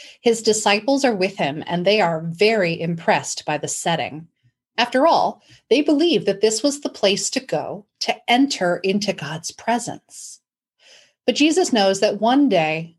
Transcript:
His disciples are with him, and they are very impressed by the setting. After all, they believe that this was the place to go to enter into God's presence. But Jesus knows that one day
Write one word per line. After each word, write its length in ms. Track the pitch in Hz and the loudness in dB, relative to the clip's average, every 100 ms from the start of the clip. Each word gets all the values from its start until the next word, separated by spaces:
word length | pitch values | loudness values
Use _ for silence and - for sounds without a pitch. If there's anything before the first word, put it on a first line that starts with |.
| - - | -20 -4
His 220 | 240 220 | 0 0
disciples 600 | 220 214 - 214 214 277 | 0 0 2 2 2 0
are 120 | 269 202 | 2 0
with 220 | 190 - | -2 -2
him, 260 | 151 156 - | -4 -4 -4
and 200 | 175 180 | -2 2
they 160 | 214 | 2
are 200 | 175 160 165 | 2 -2 -4
very 520 | 165 214 226 170 165 | 0 2 2 0 -2
impressed 640 | 170 170 - 165 131 - - | -4 -4 0 0 -2 -10 -6
by 120 | 151 | -6
the 100 | 151 | -6
setting. 600 | - 180 160 110 143 165 _ _ _ _ - | -6 -2 -2 -4 -10 -18 _ _ _ _ -2
After 300 | 233 254 320 | 0 2 4
all, 340 | 226 180 - _ - - | 4 0 -4 _ -10 0
they 120 | 254 | 0
believe 440 | 302 285 339 233 - | 2 2 2 2 0
that 160 | 196 | 0
this 200 | 220 220 | 0 2
was 200 | 285 277 | -2 -4
the 80 | 277 | -8
place 400 | - 202 196 - | -2 0 0 -2
to 100 | 269 | -6
go 460 | - 156 131 180 - - | -4 -6 -6 -10 -14 -10
to 120 | - - - | -6 -4 0
enter 480 | 240 277 - 175 175 | 2 2 0 -2 -2
into 360 | 190 196 202 | -2 -2 -2
God's 380 | 190 143 - - | -6 -8 -10 -12
presence. 920 | - - 233 - - _ - - - _ _ _ _ _ - _ _ - | -8 -4 -4 -4 -12 _ -20 -20 -20 _ _ _ _ _ -20 _ _ -4
But 100 | 247 | 0
Jesus 360 | 302 320 370 | 2 2 2
knows 300 | 226 196 196 | 2 2 2
that 180 | 208 208 | 0 0
one 300 | 220 269 277 | 2 4 4
day 480 | 185 156 160 165 | 2 2 -2 -8